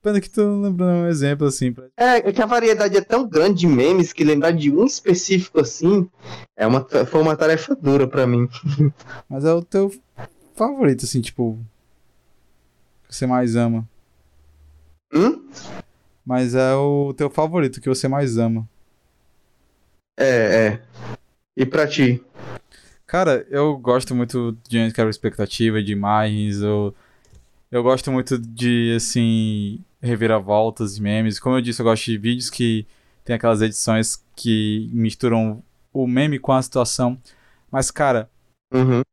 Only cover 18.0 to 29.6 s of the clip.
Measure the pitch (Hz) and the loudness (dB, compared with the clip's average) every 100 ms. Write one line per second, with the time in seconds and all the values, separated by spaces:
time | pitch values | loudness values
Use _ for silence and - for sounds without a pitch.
18 | 131 139 139 113 113 110 110 _ _ _ | -2 -2 -2 0 0 -2 -6 _ _ _
19 | _ _ _ _ _ _ _ _ _ _ | _ _ _ _ _ _ _ _ _ _
20 | _ - 135 123 107 110 110 113 _ - | _ -2 2 2 4 4 2 -2 _ -18
21 | - - _ _ _ - 131 160 147 147 | -16 -16 _ _ _ -4 0 0 0 2
22 | 127 123 _ - - - _ - _ _ | 2 2 _ -18 -16 -16 _ -20 _ _
23 | _ 175 180 127 - 139 151 139 120 123 | _ 0 2 0 -2 -2 0 0 0 0
24 | 120 127 120 127 117 113 _ 117 113 110 | 0 -4 -2 -4 -4 -8 _ -2 0 0
25 | 110 104 110 - 101 - 113 107 101 101 | -2 -2 -8 -6 -8 0 0 0 -2 -2
26 | 101 107 107 104 104 101 104 104 101 - | 0 0 0 -2 -4 -2 -2 -2 -2 -8
27 | _ _ _ - _ _ _ 123 120 131 | _ _ _ -20 _ _ _ -2 0 0
28 | - 131 127 127 113 113 123 120 117 117 | -2 -4 -2 -6 -6 -4 0 0 0 -2
29 | - 123 113 113 110 107 | -2 0 0 0 0 -4